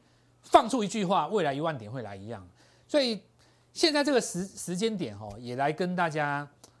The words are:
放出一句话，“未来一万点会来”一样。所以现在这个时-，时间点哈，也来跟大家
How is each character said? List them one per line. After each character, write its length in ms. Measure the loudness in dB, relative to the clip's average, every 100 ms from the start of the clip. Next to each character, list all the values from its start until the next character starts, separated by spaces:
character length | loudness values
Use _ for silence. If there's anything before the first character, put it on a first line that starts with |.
| -16 _ _ _
放 280 | 6 6 6
出 140 | 0
一 40 | 0
句 160 | 0 2
话 220 | 2 2
，“未 100 | 0
来 120 | 0
一 80 | 0
万 160 | -2 -4
点 120 | -8
会 120 | -10
来” 140 | -10 -12
一 100 | -12
样。 180 | -12 -14 -20 _ _ _
所 160 | 0
以 200 | 0 -2 -10 _ _ _ _
现 180 | 0 2
在 120 | 4
这 80 | 4
个 100 | 2
时-， 240 | 0 -4 -8 -8
时 220 | -6 -2
间 180 | -2 -2
点 220 | -6 -8
哈， 100 | -12 -10
也 160 | -8 -2
来 180 | 0
跟 220 | 0 -2 0
大 140 | -2
家 380 | 0 -2 -2 -6 -14 -20 _